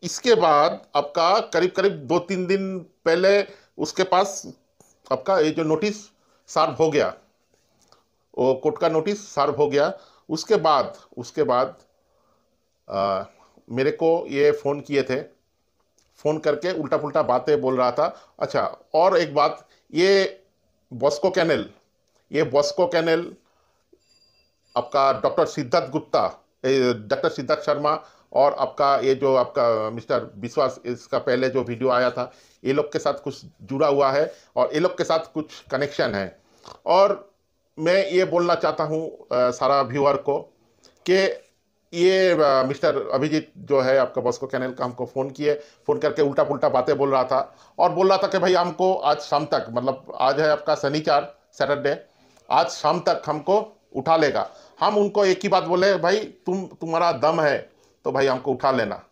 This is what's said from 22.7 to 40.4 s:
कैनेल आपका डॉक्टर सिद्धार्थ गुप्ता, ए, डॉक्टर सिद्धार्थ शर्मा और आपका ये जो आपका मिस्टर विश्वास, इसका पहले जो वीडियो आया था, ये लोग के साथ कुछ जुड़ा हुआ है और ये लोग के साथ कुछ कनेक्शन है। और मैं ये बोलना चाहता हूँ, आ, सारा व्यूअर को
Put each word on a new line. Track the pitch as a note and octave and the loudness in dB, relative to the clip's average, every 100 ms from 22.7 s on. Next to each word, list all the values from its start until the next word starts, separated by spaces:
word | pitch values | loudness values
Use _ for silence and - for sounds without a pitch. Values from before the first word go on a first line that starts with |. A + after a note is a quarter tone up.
| - F3 | 0 0
कैनेल | E3+ E3 E3 F3+ - _ _ _ _ _ _ _ _ _ _ _ _ _ B2 | 0 0 0 -2 -14 _ _ _ _ _ _ _ _ _ _ _ _ _ -6
आपका | - C#3+ C#3 A#2 | -2 0 2 2
डॉक्टर | C3+ - D3+ | -2 0 -2
सिद्धार्थ | - B2+ E3+ C3+ | -2 -2 -2 -2
गुप्ता, | D3+ - D3+ F#2+ - _ _ C3 | -8 -2 -2 -2 -4 _ _ -2
ए, | C3+ B2 | 2 2
डॉक्टर | A2+ G#2+ C3 D#3+ | 0 -2 -2 -2
सिद्धार्थ | - C3 D3+ | -4 -4 -2
शर्मा | - C#3+ D3 D#3 - _ _ | -2 -2 0 -2 -6 _ _
और | - C#3+ | 2 2
आपका | - C3+ - C#3 C3+ | 2 -6 0 0 2
ये | B2+ C3 | 2 0
जो | C3+ C3 | 2 2
आपका | B2 C#3+ A#2+ A2 G#2+ | 0 0 0 2 -2
मिस्टर | A#2 - B2+ - G2+ | -6 -4 -4 -4 -12
विश्वास, | A2+ - C3 B2+ A#2+ | -8 -2 -2 -2 -8
इसका | A#2+ - C3 | -10 -6 -6
पहले | - B2+ A#2+ | -2 0 0
जो | B2+ | -2
वीडियो | A#2+ A2+ C3 | -4 -4 0
आया | B2 B2+ | 2 0
था, | B2 B2 - _ _ | -2 -10 -10 _ _
ये | - | -4
लोग | C#3+ - | -2 -2
के | D#3 | -2
साथ | D3+ | -4
कुछ | C#3+ C#3+ - - _ | -4 -8 -12 -18 _
जुड़ा | G2+ C3+ D3+ | -10 -2 2
हुआ | C#3+ C#3 | 4 2
है | C#3 D#3 - _ - | 2 -2 -6 _ -2
और | B2 | -2
ये | D3+ | 0
लोग | F3+ F3+ | -2 -2
के | |
साथ | E3+ D#3+ D#3+ | -2 -2 -2
कुछ | D#3 D3+ - - | -10 -10 -14 -8
कनेक्शन | C3 C#3+ - C3 G2+ | -4 -4 -2 -4 -2
है। | F#2+ - _ _ - - - | -6 -10 _ _ -20 -14 2
और | F3+ G3+ G3 - _ _ _ _ - | 4 4 2 -8 _ _ _ _ -6
मैं | D#3+ F#3+ G3 | 0 2 2
ये | F3+ F#3 | 0 2
बोलना | F3 F3 E3 | 0 2 0
चाहता | D#3 D#3 | 0 -2
हूँ, | D3+ D#3+ D#3+ - - | -4 -4 -6 -12 -6
आ, | B2 B2 | 0 0
सारा | B2 C3+ C#3 | 0 0 2
व्यूअर | B2 C#3+ C#3+ C#3+ | 0 0 2 2
को | C#3+ C#3+ | -2 -4